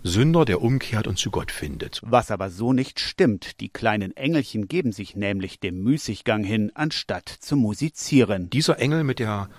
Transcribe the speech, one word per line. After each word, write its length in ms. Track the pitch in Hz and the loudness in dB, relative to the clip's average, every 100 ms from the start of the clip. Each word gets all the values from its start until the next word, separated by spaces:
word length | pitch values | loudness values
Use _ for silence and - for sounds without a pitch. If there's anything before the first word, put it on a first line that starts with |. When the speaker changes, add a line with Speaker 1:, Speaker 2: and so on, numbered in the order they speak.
Speaker 1:
Sünder, 420 | 87 95 151 170 | 0 4 6 6
der 160 | 139 87 | 4 4
umkehrt 460 | 113 131 - 107 110 | 2 2 0 -2 -2
und 100 | 95 | -2
zu 140 | - | -2
Gott 200 | 82 - | -4 -4
findet.“ 520 | - 76 67 - - | -8 -8 -8 -8 -10
Speaker 2:
Was 260 | 117 120 - | 0 2 2
aber 200 | 98 95 | -2 -2
so 240 | 90 120 | -2 0
nicht 260 | 127 131 - | 0 0 -6
stimmt. 600 | - - 165 101 - - | -4 2 2 2 -6 -12
Die 100 | 110 | -12
kleinen 440 | - 113 107 95 | -2 0 0 -2
Engelchen 540 | - 139 160 123 110 98 | -4 0 0 0 -4 -2
geben 240 | 170 135 | -2 -2
sich 240 | 104 95 101 | -4 -8 -4
nämlich 420 | 101 98 95 - | -2 -2 -4 -6
dem 240 | 95 90 | -6 -2
Müßiggang 640 | 107 151 - 101 - 107 | 0 0 -2 -4 0 0
hin, 260 | 101 110 107 | 0 0 0
anstatt 560 | - 151 - - 92 - | -2 -4 -4 -6 -8 -10
zu 260 | - - 143 | -16 0 2
musizieren. 960 | 107 104 156 - - 135 104 98 90 | 2 0 -4 -4 2 4 6 2 -2
Speaker 1:
Dieser 280 | 131 160 151 | 0 2 2
Engel 260 | 131 160 | 2 2
mit 160 | 143 123 | 0 -2
der 280 | 110 104 98 | -2 -4 -6